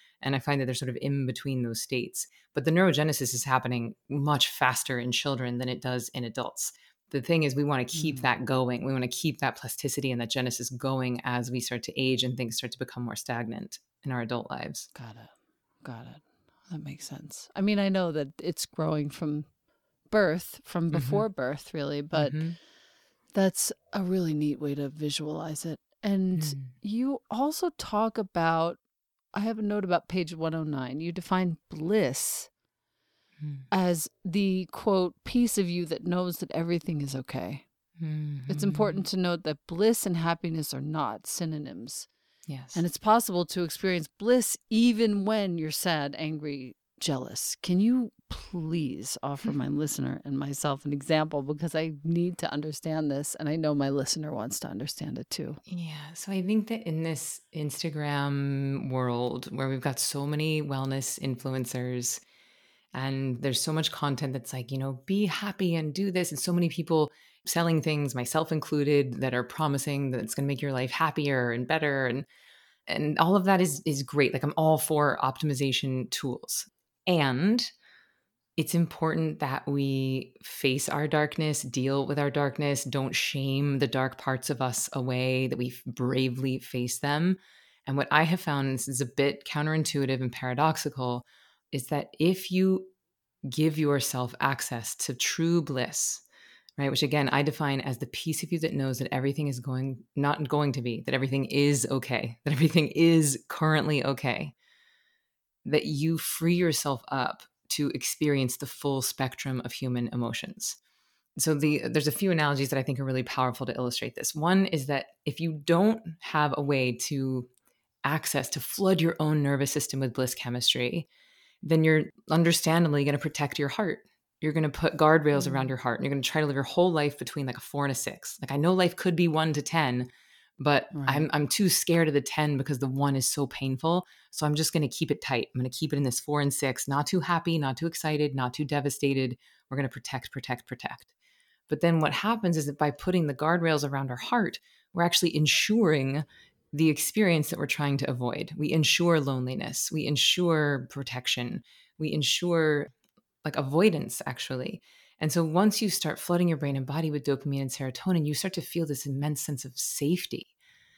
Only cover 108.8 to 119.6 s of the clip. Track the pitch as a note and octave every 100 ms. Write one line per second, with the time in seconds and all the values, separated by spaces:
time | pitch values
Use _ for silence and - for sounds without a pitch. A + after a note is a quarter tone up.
108.8 | C#3+ C3+ - - C3 - C#3 B2+ A#2+ -
109.8 | B2+ B2 A#2+ A#2+ A#2 A#2+ - - - -
110.8 | _ _ _ _ _ - D#3+ D3 D3+ D3+
111.8 | - D3+ C#3+ A3+ F#3+ E3 D3 C#3 C3+ C3+
112.8 | C3 B2+ C3+ C3 B2+ - B2+ A#2+ B2+ -
113.8 | B2 - A#2 - - D3+ E3 F#3+ F#3+ D3+
114.8 | C3+ C#3 - _ - - E3 D#3 C#3+ E3+
115.8 | G#3 A3+ E3 D#3+ - D#3 D3+ C#3+ C#3+ C#3
116.8 | B2 B2 - C#3+ C3+ B2+ B2+ _ _ _
117.8 | _ _ C#3 D3+ - C#3+ - C3+ - -
118.8 | F#3+ F3+ D#3+ - D#3 D#3 C#3 C#3